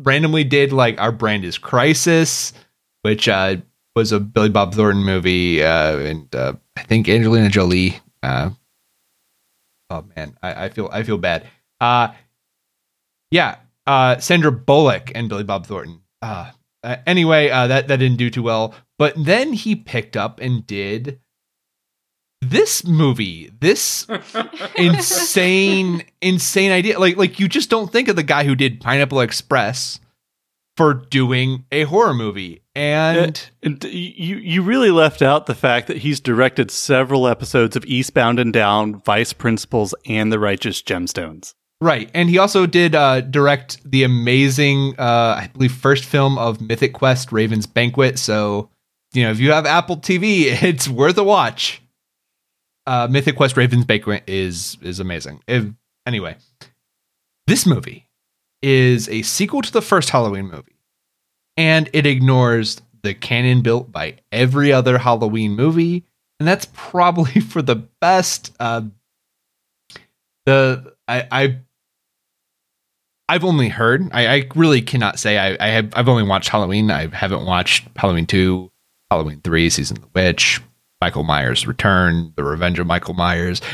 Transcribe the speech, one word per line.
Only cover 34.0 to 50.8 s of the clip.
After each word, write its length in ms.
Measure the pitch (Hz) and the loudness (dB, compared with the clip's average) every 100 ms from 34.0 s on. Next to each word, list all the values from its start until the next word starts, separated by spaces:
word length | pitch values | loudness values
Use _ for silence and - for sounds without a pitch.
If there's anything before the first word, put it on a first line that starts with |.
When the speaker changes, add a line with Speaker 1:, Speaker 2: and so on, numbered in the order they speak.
| 175 - 170 202 | -12 -10 -8 -8
Speaker 3:
you 240 | 196 170 | -4 -2
really 300 | 180 262 226 | 0 2 4
left 320 | 170 156 - | 4 2 2
out 240 | 135 151 - | 2 2 -2
the 80 | 151 | -2
fact 320 | 135 120 - | 0 0 -2
that 100 | - | -6
he's 220 | 143 139 | -4 -4
directed 500 | 131 117 131 - 110 | -2 2 2 2 -4
several 580 | - - 127 131 135 127 | -4 0 0 2 2 2
episodes 480 | 113 - 131 113 120 | 0 -2 0 0 -2
of 80 | - | -4
Eastbound 540 | 127 131 - 117 120 | -4 -2 0 0 2
and 140 | 117 | 0
Down, 480 | 113 104 107 107 101 | 0 2 0 -2 -4
Vice 320 | - 107 117 | -2 0 -2
Principals, 640 | - 117 110 - 120 101 - - | -4 -2 -2 -2 -4 -4 -6 -6
and 260 | 110 107 | -2 0
The 80 | 110 | 0
Righteous 440 | 104 98 117 95 | 0 -2 -4 -8
Gemstones. 720 | - 92 87 87 82 78 - - _ _ | -6 -6 -6 -8 -10 -14 -20 -20 _ _
Speaker 1:
Right. 300 | 165 165 104 170 | -2 -2 -4 -2
And 120 | 175 | 2
he 100 | 180 | 4
also 260 | 202 202 175 | 4 2 2
did, 300 | 175 175 156 | 4 4 4
uh, 260 | 139 131 | 2 2
direct 580 | 131 143 143 139 - - | 0 2 2 2 -4 -16
the 200 | 139 135 | -2 0
amazing, 920 | 127 123 120 131 139 131 143 139 135 131 | 2 2 2 2 2 2 2 2 -2 -2
uh, 420 | 120 117 117 - | 0 2 2 -2
I 80 | - | -6
believe, 180 | - 131 | -2 -2
first 340 | 127 139 139 131 | 0 0 0 0
film 320 | 143 139 139 | 0 0 0
of 220 | 117 107 | -2 -4
Mythic 340 | 110 117 131 | -6 -2 -2
Quest, 380 | - 131 127 - | 0 0 0 -2
Raven's 360 | 107 110 110 107 | 0 0 0 -2
Banquet. 500 | 117 120 127 131 127 | -2 0 2 0 0
So, 540 | - 107 104 101 104 _ _ _ _ | -4 -2 -2 -4 -6 _ _ _ _
you 100 | 131 | -2
know, 80 | 113 | 0
if 80 | 110 | 2
you 120 | 135 | 2
have 160 | 156 147 | 2 2
Apple 300 | 165 170 165 | 0 0 -6
T 200 | - 180 | -2 0
V, 320 | 208 196 139 | 2 2 2
<laughs> 0 | |
it's 380 | 120 185 143 | 2 0 0